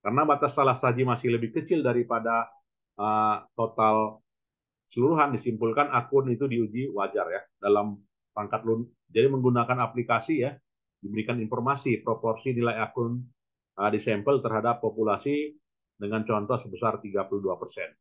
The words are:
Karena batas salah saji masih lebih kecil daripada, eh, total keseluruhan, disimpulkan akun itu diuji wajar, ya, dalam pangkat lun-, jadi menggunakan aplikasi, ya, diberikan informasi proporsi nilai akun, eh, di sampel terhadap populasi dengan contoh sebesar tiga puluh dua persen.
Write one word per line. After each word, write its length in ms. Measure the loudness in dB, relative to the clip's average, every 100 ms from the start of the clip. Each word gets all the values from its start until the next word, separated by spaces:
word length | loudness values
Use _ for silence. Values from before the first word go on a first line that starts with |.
Karena 240 | 0 2
batas 320 | 4 4 2 2
salah 180 | 2 4
saji 280 | 2 2
masih 240 | 0 0 0
lebih 240 | 0 0
kecil 320 | -4 0 0
daripada, 640 | 2 0 0 -2 0 -2 -2 -10 _ _ _ -6
eh, 400 | 0 2 2 0 -6
total 720 | -4 -4 2 4 4 2 -4 _ _ _ _ _ _ _
keseluruhan, 480 | 0 2 4 2 0
disimpulkan 560 | -2 -2 0 2 2
akun 400 | 0 2 0 2
itu 160 | -2 0
diuji 400 | 0 -2 -2 -4
wajar, 400 | -4 -4 -2 -4
ya, 160 | -6 -10 _
dalam 400 | 2 2 2 -6 _ _ _
pangkat 320 | -10 -6 -4
lun-, 240 | 0 -2 -2 _ _
jadi 160 | 2 4
menggunakan 480 | 4 2 2 2 0
aplikasi, 640 | 0 -2 0 0 0 0
ya, 120 | 0 -4 _ _ _ _
diberikan 320 | -8 -6 -2 -4
informasi 640 | -2 -2 -2 -2 0 -2
proporsi 560 | -2 -2 -2 -2 -4 0
nilai 240 | 0 0
akun, 400 | -4 -2 -4 -4 -8 _ _ _ _ -2
eh, 100 | 0
di 80 | 0
sampel 440 | 0 0 2 2
terhadap 360 | 2 0 0 0
populasi 720 | -2 0 0 0 0 -2 -4 -10 _ _ _ _
dengan 280 | -6 -4
contoh 320 | -2 -2 -2 -4
sebesar 400 | -4 -4 -2 -2
tiga 240 | -4 -4
puluh 240 | -4 -4 -4
dua 80 | -4
persen. 360 | -8 -10 -12 _